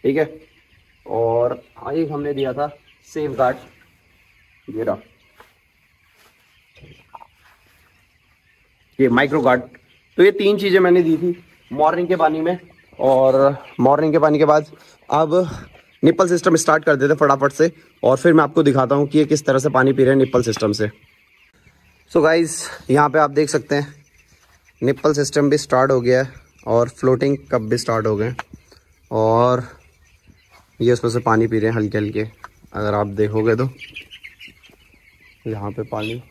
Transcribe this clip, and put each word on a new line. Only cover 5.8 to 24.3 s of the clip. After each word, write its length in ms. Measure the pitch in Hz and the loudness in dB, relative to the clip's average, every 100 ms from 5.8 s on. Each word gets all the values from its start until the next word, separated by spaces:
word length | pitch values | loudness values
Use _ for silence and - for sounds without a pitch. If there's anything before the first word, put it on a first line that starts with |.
| _ _ _ _ _ _ _ _ _ _ - - _ - - _ _ _ _ _ _ _ _ _ _ _ _ _ _ _ _ - | _ _ _ _ _ _ _ _ _ _ -20 -20 _ -20 -20 _ _ _ _ _ _ _ _ _ _ _ _ _ _ _ _ 0
ये 100 | 131 | 2
माइक्रोगार्ड। 540 | 120 139 151 135 123 - - _ _ _ - | 2 0 0 2 0 -2 -20 _ _ _ 2
तो 40 | |
ये 80 | 185 | 4
तीन 260 | 202 202 202 | 4 0 0
चीज़ें 200 | 196 185 | 2 2
मैंने 220 | 180 180 | 4 4
दी 140 | 165 160 | 2 0
थी 180 | 175 175 _ _ _ | -2 -6 _ _ _
morning 380 | 131 151 175 170 | 0 0 0 -2
के 80 | 180 | 0
पानी 240 | 156 160 | 0 0
में। 180 | 165 180 - _ _ - | -4 -4 -10 _ _ -4
और 580 | 131 131 131 131 139 139 - - | 0 2 4 4 2 -2 -12 -2
morning 320 | 127 143 160 | 2 2 2
के 60 | 156 | 2
पानी 200 | 156 151 | 2 2
के 60 | |
बाद 220 | 147 151 147 - - _ _ | 4 2 0 -20 -20 _ _
अब 400 | 147 160 175 175 - - - _ _ | -2 0 0 -2 -8 -16 -20 _ _
nipple 260 | 160 165 185 | 2 2 0
system 280 | 175 175 160 | 2 2 2
start 280 | - 156 | 2 0
कर 120 | 156 143 | 2 0
देते 180 | 139 | 0
फटाफट 380 | 151 147 135 139 | 2 2 2 0
से, 180 | - 165 - _ _ | 0 -2 -2 _ _
और 140 | 113 131 | 0 2
फिर 160 | 175 | 4
मैं 120 | 160 | 4
आपको 180 | 147 165 | 4 2
दिखाता 320 | 147 135 123 | 2 2 0
हूँ 120 | 139 143 | 0 0
कि 120 | 151 | 0
ये 60 | |
किस 200 | 151 151 147 | 0 0 0
तरह 120 | 135 | 0
से 100 | 143 | 0
पानी 220 | 131 131 | 2 2
पी 120 | 131 | 2
रहे 80 | 131 | 2
हैं 60 | 135 | 4
निप्पल 240 | 131 123 | 2 0
system 300 | 117 104 107 | -2 -2 -2
से। 180 | 104 107 - _ _ _ _ _ _ _ _ _ _ _ | -2 -4 -8 _ _ _ _ _ _ _ _ _ _ _
So 100 | 170 | 0
guys, 420 | 156 165 160 - - - - | 2 2 0 -6 -12 -16 -2
यहाँ 180 | 135 147 | 2 2
पे 80 | 156 | 2
आप 120 | 147 | 0
देख 180 | 139 147 | 0 0
सकते 260 | 147 - | -2 -2
हैं 200 | 143 143 - _ _ _ | -4 -4 -14 _ _ _